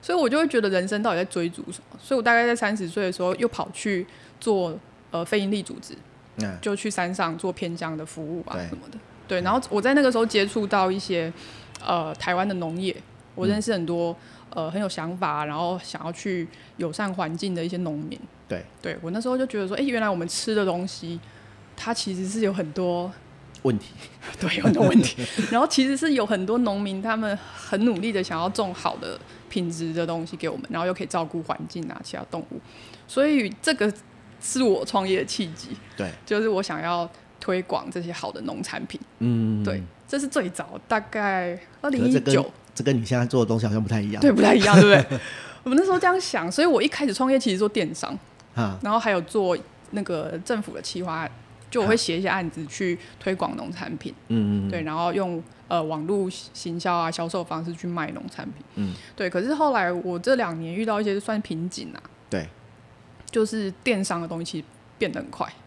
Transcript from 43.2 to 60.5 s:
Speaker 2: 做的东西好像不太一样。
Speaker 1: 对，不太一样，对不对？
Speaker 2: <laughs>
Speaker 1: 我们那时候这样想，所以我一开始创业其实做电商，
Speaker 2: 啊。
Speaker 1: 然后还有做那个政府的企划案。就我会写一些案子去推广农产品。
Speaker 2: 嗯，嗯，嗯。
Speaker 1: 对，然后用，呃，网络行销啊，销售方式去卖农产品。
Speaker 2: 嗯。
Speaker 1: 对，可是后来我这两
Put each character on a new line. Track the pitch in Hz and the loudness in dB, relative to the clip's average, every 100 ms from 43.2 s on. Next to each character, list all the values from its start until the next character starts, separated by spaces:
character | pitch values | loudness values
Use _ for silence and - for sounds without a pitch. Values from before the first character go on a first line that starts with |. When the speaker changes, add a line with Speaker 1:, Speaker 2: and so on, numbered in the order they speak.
| 123 | 4
Speaker 2:
做 | 131 | 4
的 | 113 | 4
东 | 113 | 4
西 | 110 | 2
好 | |
像 | 107 | 0
不 | 104 | 2
太 | 110 | 0
一 | 104 | 0
样。 | 104 | 4
Speaker 1:
对， | 285 | 6
不 | 202 | 8
太 | 208 | 8
一 | - | 8
样， | 196 202 | 10 12
对 | 208 196 | 12 10
不 | 131 | 8
对？ | 131 - - | -2 -4 -12
Speaker 2:
<laughs> | - - | -14 -10
Speaker 1:
我 | - | 2
们 | 262 | 4
那 | |
时 | 381 | 6
候 | 370 | 6
这 | 370 | 4
样 | 370 | 2
想， | 359 214 170 | 0 -2 -2
所 | 285 | 2
以 | 330 | 6
我 | 254 | 6
一 | 247 | 4
开 | - 285 | 2 0
始 | |
创 | 202 254 | 2 4
业 | 269 | 4
其 | 254 | 4
实 | 185 | 2
做 | 208 | 2
电 | 208 170 | 2 -2
商， | 165 - - - - - | -2 -6 -8 -12 -20 -10
Speaker 2:
啊。 | - 107 95 | -2 -2 -2
Speaker 1:
然 | 208 | 0
后 | 220 | 0
还 | 226 | 2
有 | 190 | 0
做 | 165 220 190 175 - - - | 0 0 2 0 -2 -20 -8
那 | 208 | -6
个 | 196 170 160 165 | -4 -4 -4 -8
政 | 180 226 | -4 -4
府 | 208 | -4
的 | - | -8
企 | - 185 | -8 -6
划 | 180 | -6
案。 | 160 165 - - - - | -4 -6 -10 -20 -20 -6
就 | 247 | 0
我 | 202 | 4
会 | 220 | 4
写 | - 165 | 2 0
一 | |
些 | 190 | 0
案 | 190 170 | 0 -2
子 | 156 151 | -6 -10
去 | - 190 170 - - | -4 -2 -2 -6 -8
推 | - | -4
广 | 190 - - | -2 -2 -4
农 | - | -8
产 | 175 - - | -10 -8 -8
品。 | - - - | -10 -14 -2
Speaker 2:
嗯， | - 104 208 196 | 2 4 2 0
嗯， | |
嗯。 | |
Speaker 1:
对， | 180 | -2
然 | 156 156 | -4 -2
后 | 175 | 0
用， | 175 190 170 165 - - | 0 0 -4 -8 -18 -2
呃， | 175 | -2
网 | 156 156 156 | 0 -4 -2
络 | 202 185 | 0 0
行 | 185 - - 180 170 | -4 -14 -12 -8 -4
销 | 180 | 0
啊， | 175 165 | 0 0
销 | 165 165 | -2 -4
售 | 185 | -4
方 | 170 160 | -4 -6
式 | 165 | -6
去 | 170 180 | -6 -6
卖 | 175 151 | -4 -4
农 | - - | -6 -10
产 | - | -10
品。 | - 143 - - | -12 -12 -14 -6
Speaker 2:
嗯。 | 101 90 - | -4 -4 -12
Speaker 1:
对， | - 95 | -6 -2
可 | 180 | -2
是 | 220 | 0
后 | 294 302 | 2 2
来 | 247 180 | 4 2
我 | 175 180 175 | 0 -2 -4
这 | 185 262 | 2 2
两 | 208 | 2